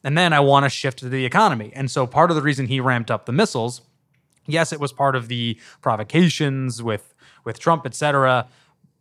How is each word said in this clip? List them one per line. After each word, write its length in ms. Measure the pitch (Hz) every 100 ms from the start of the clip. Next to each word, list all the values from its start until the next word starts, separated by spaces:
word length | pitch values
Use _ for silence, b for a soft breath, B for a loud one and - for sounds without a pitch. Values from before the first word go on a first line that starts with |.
And 120 | 135 151
then 180 | 180
I 60 | 151
wanna 280 | 139 139 139
shift 300 | - 139 -
to 100 | 127
the 160 | 131
economy." 480 | 127 180 214 123 110
And 160 | - 135
so 160 | - 127
part 240 | 143 175
of 60 | 156
the 60 |
reason 240 | 143 135 127
he 140 | 135
ramped 300 | 127 120 110
up 140 | 110
the 80 | -
missiles, 480 | 131 208 127 113 127 _ _ _ _ _ _ -
yes, 260 | 156 165
it 60 | 156
was 120 | 143
part 240 | - 139 131
of 100 | 113
the 320 | 120 117 107 B B
provocations 1000 | 135 107 104 156 180 - 147 135 131 113
with, 320 | 113 104 - _ b b
with 140 | - 110
Trump, 260 | 170 160
et 100 | 127
cetera, 520 | - 147 143 131 127 - b b b _ _